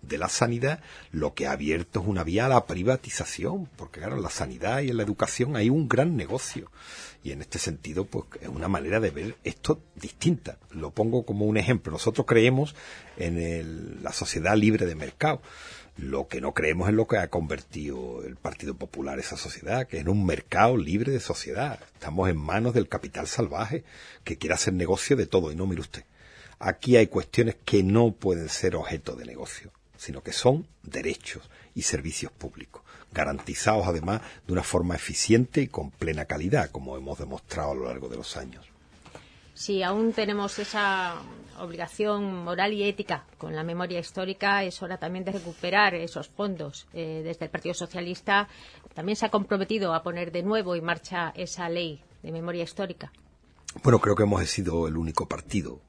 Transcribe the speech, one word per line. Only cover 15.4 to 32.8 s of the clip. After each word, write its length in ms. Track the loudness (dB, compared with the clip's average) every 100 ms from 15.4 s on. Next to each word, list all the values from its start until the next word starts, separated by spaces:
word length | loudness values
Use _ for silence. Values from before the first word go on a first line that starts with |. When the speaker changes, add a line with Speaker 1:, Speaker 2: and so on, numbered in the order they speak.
| -6 -18 -16 -18 -18 -10
Speaker 1:
Lo 300 | -4 -4 -4
que 100 | -4
no 140 | -4
creemos 340 | 0 0 2 4
es 80 | 4
lo 100 | 4
que 120 | 2
ha 120 | 2
convertido 960 | -2 -2 -4 -6 -8 -6 -6 -8 -10
el 140 | -10 -8
Partido 380 | -10 -8 -10 -8
Popular 440 | -10 -8 -6 -6
esa 160 | -8 -8
sociedad, 520 | -10 -10 -4 -2 -2
que 100 | -4
es 40 |
en 60 | 2
un 160 | 2 4
mercado 520 | 0 0 4 6 6
libre 340 | 2 0 2
de 80 | -2
sociedad. 600 | -2 -6 -4 -4 -4 -6 -14 _
Estamos 340 | -6 0 2
en 80 | 2
manos 360 | 0 0 4
del 140 | 2 2
capital 400 | -2 -6 -8 -6
salvaje, 560 | -2 -2 -2 -4 -4 -8 -20 -20 -16
que 140 | -10 -6
quiere 160 | 0
hacer 200 | 2 2
negocio 440 | 2 2 2 4 2
de 80 | 4
todo. 260 | 2 2
Y 40 | -2
no, 120 | -2
mire 140 | -2
usted, 240 | -6 -12 -18 _ -20 -20 -20 -4
aquí 360 | -2 0 8 8
hay 120 | 8
cuestiones 500 | 4 0 2 2 0 2
que 180 | 4
no 300 | 6 6 6
pueden 340 | 4 0 0 -2
ser 300 | 0 0 0
objeto 380 | -4 -6 -6 -10
de 100 | -12
negocio, 460 | -12 -12 -12 -16 _ _ -16
sino 240 | -10 -10
que 100 | -6
son 340 | 4 6 6 0 _
derechos 680 | -10 -6 -4 -4 -8 -14 -14 -20 -10 -4
y 60 |
servicios 500 | -2 -2 -4 -6 -8
públicos, 520 | -10 -14 -12 -20 -20